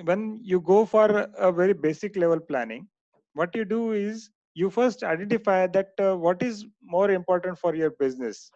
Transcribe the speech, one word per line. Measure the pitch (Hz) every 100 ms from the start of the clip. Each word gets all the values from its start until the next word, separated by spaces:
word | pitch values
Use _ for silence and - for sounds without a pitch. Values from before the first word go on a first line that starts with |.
when | 170 190 220 220
you | 220 180
go | 165 196
for | 220 214 214 208 208 -
a | 190
very | 170 185
basic | 180 151 156 208 202
level | 170 165
planning, | 165 139 113 117 185 _ _ _ _
what | 143 175
you | 226
do | 202 226 226
is | 214 202 220 - _ _ -
you | 185
first | 233 247 -
identify | 196 165 202 226 214 185 185
that, | 190 190 -
uh, | 196 185
what | 170 180
is | 247 208 214 _
more | - 175 202
important | 185 180 180 185 175
for | 175
your | 160 156
business. | 156 135 127 120 101 -